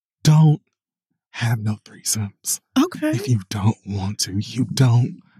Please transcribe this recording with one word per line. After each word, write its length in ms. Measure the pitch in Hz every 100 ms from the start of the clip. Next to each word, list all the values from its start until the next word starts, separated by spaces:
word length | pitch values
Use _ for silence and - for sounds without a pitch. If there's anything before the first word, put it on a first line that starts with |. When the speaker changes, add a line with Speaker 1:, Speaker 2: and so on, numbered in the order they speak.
| _ _
Speaker 1:
Don't 380 | - 151 156 151 _ _ _ _ _ _ _
have 260 | - 117 117
no 180 | 107 107
threesomes 760 | - - - 110 101 - - - _ -
Speaker 2:
Okay. 280 | 349 - 302
Speaker 1:
if 180 | 311 -
you 120 | 113 92
don't 260 | 107 101 - -
want 320 | 101 95 104
to. 180 | - 98
You 260 | - 110
don't 560 | 127 - 131 117 127 - _